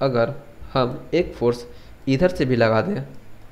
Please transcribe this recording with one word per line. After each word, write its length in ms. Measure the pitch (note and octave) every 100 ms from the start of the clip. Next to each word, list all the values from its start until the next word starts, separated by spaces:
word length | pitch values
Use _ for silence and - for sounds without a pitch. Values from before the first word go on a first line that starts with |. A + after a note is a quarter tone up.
अगर 340 | C#3 A#2+ A#2 B2+ - - -
हम 340 | C3+ B2 - -
एक 200 | E3 F3
force 320 | - A#2+ A#2+ - - - - -
इधर 200 | C3+ F3+
से 160 | -
भी 120 | C3 A#2
लगा 240 | A2+ A2
दें, 220 | F3+ G3+ C#3 - - - -